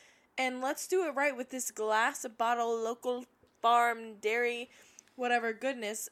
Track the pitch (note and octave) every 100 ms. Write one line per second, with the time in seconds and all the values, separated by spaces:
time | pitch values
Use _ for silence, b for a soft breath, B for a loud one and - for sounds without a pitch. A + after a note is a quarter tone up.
0 | b b b - C4 B3+ C4 D4 - F#4
1 | E4 C4+ C#4+ B3 B3 C4 - - G#3+ G#3+
2 | B3 C#4 B3 A3 A#3 A#3+ A#3 A3+ A3+ A#3+
3 | B3+ B3 A#3+ _ _ _ A#3 A#3+ A#3+ A3+
4 | A3+ G3+ G#3 A#3 A#3+ A#3+ B3 b b b
5 | b - B3 A#3+ A3+ G#3+ C4 B3+ G#3 A3
6 | -